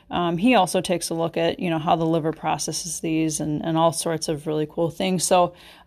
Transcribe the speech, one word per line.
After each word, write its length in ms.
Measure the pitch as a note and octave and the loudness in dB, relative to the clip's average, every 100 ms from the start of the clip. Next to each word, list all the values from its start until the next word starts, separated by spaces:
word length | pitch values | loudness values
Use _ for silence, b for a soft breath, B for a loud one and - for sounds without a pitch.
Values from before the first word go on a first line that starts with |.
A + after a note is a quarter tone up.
| b | b
Um, 260 | E3+ F3 E3+ | -2 -2 2
he 160 | A#3 | 4
also 280 | A#3 F3+ F#3 | 4 4 0
takes 280 | E3 F3 - | 0 -2 -2
a 60 | E3 | -4
look 200 | E3 E3 | -2 0
at, 240 | E3+ - | -2 0
you 120 | F3+ | -2
know, 80 | D#3+ | -2
how 160 | D#3+ E3+ | 2 2
the 100 | E3 | 2
liver 260 | E3 D#3+ | 2 0
processes 680 | D#3 E3 D#3 - D3+ E3+ D3+ | -4 -4 -2 -4 -6 -8 -8
these 400 | E3 D#3+ D#3+ D3+ | -2 0 0 -2
and, 260 | D#3+ D3+ - | -4 -2 -2
and 100 | D#3+ | 2
all 160 | E3 | 2
sorts 380 | - E3 D#3+ - | 2 -4 -4 -4
of 160 | D3 D#3 | -4 -4
really 220 | D3+ D3+ | -4 -4
cool 220 | - E3 | -2 -4
things. 320 | D#3+ F#3+ F#3 | -2 -2 0
So, 320 | - F#3 F3 B B B | 4 4 4 B B B